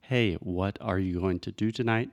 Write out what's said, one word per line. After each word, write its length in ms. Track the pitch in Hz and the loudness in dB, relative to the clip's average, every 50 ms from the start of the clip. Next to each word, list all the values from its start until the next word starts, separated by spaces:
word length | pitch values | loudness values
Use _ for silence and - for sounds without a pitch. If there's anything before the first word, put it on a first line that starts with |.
Hey, 320 | _ - 131 123 117 101 85 | _ 2 2 4 4 4 2
what 440 | 82 - - 90 90 95 98 104 - | -2 -4 -4 -2 0 0 -2 -2 -4
are 180 | - 110 92 95 | -4 -2 0 0
you 220 | 95 92 87 90 | 0 0 0 0
going 180 | 90 95 90 87 | 0 0 0 0
to 120 | - - | -4 -8
do 180 | - - 107 110 | -6 -2 -2 -2
tonight? 400 | 113 - 123 117 113 113 123 - | 0 0 0 2 2 2 0 -4